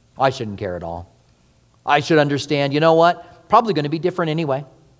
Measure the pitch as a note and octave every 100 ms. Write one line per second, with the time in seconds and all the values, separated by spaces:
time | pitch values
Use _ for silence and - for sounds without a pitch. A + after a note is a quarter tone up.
0 | _ - C3+ C3 G#2+ F#2+ G2+ F2 E2 E2+
1 | F2+ _ _ _ _ _ _ _ - D3
2 | - D#3 C#3+ C#3 - D3 C#3 C#3+ E3 E3
3 | E3+ E3+ - - - A3 A3+ D3+ D3 E3
4 | F3 F3+ E3 D#3 D#3 C3+ D3 _ _